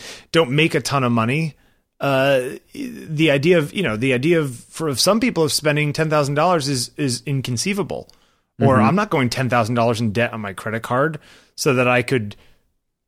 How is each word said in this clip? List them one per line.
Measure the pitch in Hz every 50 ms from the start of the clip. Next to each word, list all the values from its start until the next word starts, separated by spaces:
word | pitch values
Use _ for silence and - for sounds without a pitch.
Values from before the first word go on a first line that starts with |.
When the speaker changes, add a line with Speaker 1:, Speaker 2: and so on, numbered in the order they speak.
| - - - - - _ -
Speaker 1:
don't | 165 165 123
make | 131 151 156 165 -
a | 156
ton | 120 - 143 139 131
of | 123 120
money, | 117 110 117 135 151 165 156 - _ _ _ _ _ _ _ _ -
uh, | - 139 139 131 135 139 143 131 127 131 - - _ _ -
the | - - 247 - - 131 - 156 147 160 156
idea | 139 143 135 170 185 170
of, | 147 147 -
you | 208 185
know, | 135 107
the | 107 120 135
idea | 131 123 127 160 175 165
of, | 156 139 123
for | 117 - - - - 160 156 139
some | 117 - 180 208 226
people | 220 247 175 170 160
of | 147 -
spending | - - 156 147 147 151 147 139
ten | - 160 160
thousand | 156 151 143 131 143
dollars | 143 156 180 180 165 135 139
is, | 143 127 123 - - -
is | 151 135 120 117 -
inconceivable. | - 139 135 120 - 123 110 - 185 208 208 180 117 - 64 - _ _ _ _ _ _ _ _ _ _ -
Or | 113 - 131 127
Speaker 2:
Mm-hmm. | 123 131
Speaker 1:
I'm | 160
not | 196 214 202
going | - 156 131 120
ten | - - 131 120
thousand | 123 123 113 104 127
dollars | 120 117 117 120 107
in | 120 110 98
debt | 113 117 117 113
on | 113
my | 107 101 95
credit | - - 113 107 113
card | - - 123 123 143 160 156 151 - - - - _ _ _
so | - - 156 131
that | 123 123 123
I | 123 123
could | 123 - 139 127 107 104 - - - - _ _ _ _ _ _ _ _ _ _ _